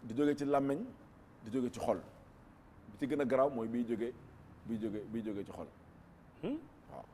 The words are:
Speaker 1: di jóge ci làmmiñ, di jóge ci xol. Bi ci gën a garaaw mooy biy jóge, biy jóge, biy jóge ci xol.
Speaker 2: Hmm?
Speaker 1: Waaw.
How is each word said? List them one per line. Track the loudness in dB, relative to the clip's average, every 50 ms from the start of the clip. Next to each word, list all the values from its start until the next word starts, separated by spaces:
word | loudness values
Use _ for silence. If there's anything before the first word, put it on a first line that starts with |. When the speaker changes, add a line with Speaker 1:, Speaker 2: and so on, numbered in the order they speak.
| -8
Speaker 1:
di | -6 0
jóge | 4 4 4 4
ci | 2 2
làmmiñ, | 4 4 4 4 4 2 0 -2 -8 -10 -16 -20 -20 -20 -20 -20 -20 -20 -14 -12
di | -2
jóge | 0 0 0 0
ci | -2 -2
xol. | 2 2 2 2 0 -10 -18 -20 -20 -20 -20 -20 -20 -20 -20 -20 -20 -20 -20 -20 -18 -18
Bi | -6 -4
ci | -2
gën | 0 2 2
a | 2
garaaw | 4 6 6 6 6
mooy | 4 0 -2
biy | 0 0 0 2 2
jóge, | 0 0 0 -4 -4 -8 -16 -18 -18 -20 -20 -20 -20 -16 -6
biy | -4 -4 -2
jóge, | -2 -2 -2 -4 -6 -4
biy | -6 -4 -4
jóge | -4 -4 -4 -6
ci | -6
xol. | -8 -10 -10 -12 -12 -20 -20 -20 -20 -20 -20 -20 -20 -20 -20 -20 -16 -6
Speaker 2:
Hmm? | -4 -4 -4 -4 -6 -12 -20 -20 -18 -14
Speaker 1:
Waaw. | -14 -14 -14 -14